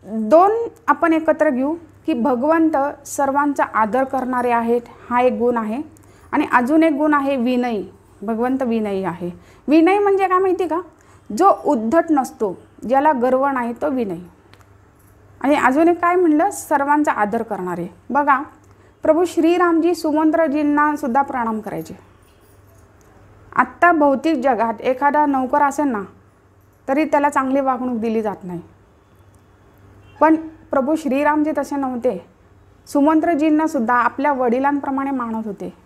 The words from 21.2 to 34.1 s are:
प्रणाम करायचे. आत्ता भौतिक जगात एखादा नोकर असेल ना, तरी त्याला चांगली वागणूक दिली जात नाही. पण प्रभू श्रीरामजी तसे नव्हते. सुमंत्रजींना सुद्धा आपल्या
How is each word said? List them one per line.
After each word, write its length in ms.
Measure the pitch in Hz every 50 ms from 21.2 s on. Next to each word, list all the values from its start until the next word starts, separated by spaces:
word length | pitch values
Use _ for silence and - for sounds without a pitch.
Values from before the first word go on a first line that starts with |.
प्रणाम 380 | 277 277 269 254 233 226 226 220
करायचे. 340 | 208 202 170 160 160 - 185 185 - - _ _ _ _ _ _ _ _ - _ _ - _ - - _ _ _ _ _ _ - - - - - - - -
आत्ता 360 | - 254 254 - - - 349
भौतिक 520 | 349 320 294 285 269 262 - 320 330 262 233
जगात 380 | 277 247 202 220 226 220 214
एखादा 440 | - - 262 254 285 285 285 302 302
नोकर 360 | 294 277 262 262 247 294 294
असेल 260 | 285 285 269 - 302 285
ना, 140 | 240 208 196 - - _ _ _ _ _ _ _ _ _ _ _ _ _ _ -
तरी 180 | 269 285 311
त्याला 240 | 302 311 294 285 294
चांगली 300 | 285 285 269 262 262 277
वागणूक 400 | 269 269 262 240 254 254 247 226
दिली 220 | 214 233 220 226
जात 140 | 220 214 185 - -
नाही. 180 | 180 175 170 - - - _ _ _ _ _ _ _ _ _ _ _ _ _ _ _ _ _ _ _ _ _ _ - - - - - - -
पण 160 | 294 311 320 320 - - - - - -
प्रभू 240 | - 277 262 262 320
श्रीरामजी 560 | 311 320 277 247 277 294 294 302 302 302 302 302 294
तसे 180 | 277 269 285
नव्हते. 500 | 277 269 262 254 240 226 254 208 180 - _ _ _ _ _ _ _ _ _ _ _ _ -
सुमंत्रजींना 800 | - 294 277 302 320 320 311 349 339 277 302 320 302 302 320 311
सुद्धा 260 | 311 285 226 220 247
आपल्या 400 | 247 233 240